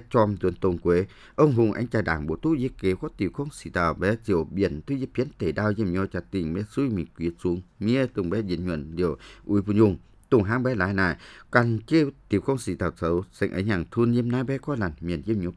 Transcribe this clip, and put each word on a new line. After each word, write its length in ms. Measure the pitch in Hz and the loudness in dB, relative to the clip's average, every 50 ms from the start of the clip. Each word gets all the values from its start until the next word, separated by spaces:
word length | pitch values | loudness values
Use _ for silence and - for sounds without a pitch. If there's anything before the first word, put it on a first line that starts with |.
| 120 - | 2 0
Trom 280 | - 123 110 104 104 87 | 2 4 4 4 2 0
Tuấn 160 | - 92 87 - | -2 -2 -2 0
Tông 160 | - 95 90 82 | 0 0 0 2
Quế. 280 | - 90 87 87 95 101 - - - - - | 2 2 2 2 2 -2 -6 -20 -20 -18 0
Ông 180 | - 147 151 135 | 2 4 4 6
Hùng 180 | 113 117 110 101 | 4 4 2 2
anh 140 | - 117 120 | -2 -4 -2
cha 140 | - 117 | -2 -2
Đảng 260 | 98 - 82 78 76 78 | 0 0 -2 -2 -2 -4
bộ 80 | 80 | -6
tú 220 | - - 156 165 143 | -2 0 -2 0 0
Di 120 | 120 - - - | -2 -4 -6 -2
Kế 140 | - 95 92 90 | -2 -2 -2 0
có 80 | - 151 - - | -4 -12 -6 -4
tiểu 120 | 107 90 - | -4 -4 -2
không 160 | - 143 151 | -4 -8 -8
xì 180 | - - - 82 | -8 -12 -14 -6
tàu 240 | 85 90 87 82 78 | -2 0 0 0 0
bé 220 | 78 85 95 110 117 - | 0 0 0 0 -2 -2
Diệu 200 | - 101 85 80 | 0 0 0 0
Biển 380 | - - 90 98 90 69 76 78 | -2 -2 0 0 0 0 -4 -6
Tuy 140 | - 139 135 | -6 -6 -6
Di 60 | 127 - - | -6 -6 -4
Phiến 140 | - 123 - - - | -4 -4 -4 -4 -4
Tề 140 | 107 85 | -4 -4
Đao 220 | 73 - 104 107 104 | -2 0 0 0 0
Diêm 200 | 98 113 95 85 | 0 -2 -2 0
Nhô 120 | 92 95 | -2 -2
cha 140 | 98 - 92 87 - | -2 -4 -8 -8 -4
tình 220 | - 98 85 78 80 | -4 -4 -2 -2 -2
bé 80 | 92 107 107 | -4 -6 -6
Suy 180 | - - 139 135 | -4 -2 -2 0
Mình 160 | 113 95 82 - _ - | 0 -2 -4 -6 _ -4
Quý 140 | 82 82 85 - - | -4 -4 -4 -2 -2
Xuống. 180 | 90 87 90 92 _ _ _ | -2 -2 -2 -6 _ _ _
Mía 260 | 95 104 120 135 135 | -2 0 2 2 0
tung 240 | 120 - - 95 85 | 0 -2 -4 -4 -2
bé 100 | 87 110 | -2 -2
Diễn 260 | 110 98 90 80 90 | -2 -2 -4 -4 -2
Nhuận 300 | 90 85 76 71 76 80 | -4 -4 -4 -6 -8 -4
Điều 220 | 82 90 85 73 - - - - - - | -2 0 0 0 -2 -10 -20 -20 -20 -6
Ui 160 | - 101 101 | 0 0 0
Phu 120 | 98 98 104 | 2 2 4
Nhung. 240 | 104 110 127 117 117 - - - - - _ | 6 6 6 4 0 -6 -16 -20 -20 -2 _
Tùng 140 | - 123 98 | 4 4 4
hang 200 | 92 113 127 123 | 4 0 0 0
bé 120 | - - | -2 0
lại 180 | 101 90 95 101 | 0 0 0 2
này. 220 | 95 95 90 78 - - - - - - _ | 2 2 2 0 -2 -8 -20 -20 -20 -20 _
Căn 280 | - 123 120 117 113 110 110 - | 4 4 4 4 0 -2 -2 2
chiêu 240 | 156 165 151 139 139 - - - | 2 4 4 2 -2 -10 -6 0
tiểu 120 | - 101 | 0 0
không 160 | - - 135 131 | 2 0 -2 -2
xì 180 | - - 90 | -2 -6 -4
tàu 160 | - 92 87 80 - | -2 -2 -4 -2 -2
xấu. 260 | - 82 85 87 95 - | -2 0 0 0 -2 -4
Sinh 200 | - - 104 98 | -6 -4 -4 -4
ấy 120 | - - 95 | -2 -2 -2
hàng 220 | 107 110 87 80 - | 0 0 -2 -2 -4
thun 240 | - - 120 120 120 | 0 0 2 2 2
Diêm 160 | 120 123 120 | 2 0 0
Nai 120 | 120 127 131 | -2 -2 -2
bé 140 | 120 139 135 | -2 -4 -6
có 180 | - - 147 | -4 -6 -4
làn 160 | 123 107 87 73 - | -2 -2 -4 -4 -6
miền 220 | 82 85 87 78 71 | -6 -4 -4 -4 -2
Diêm 140 | 104 113 107 | -2 -2 -2
Nhô 100 | 90 87 87 | -2 -4 -8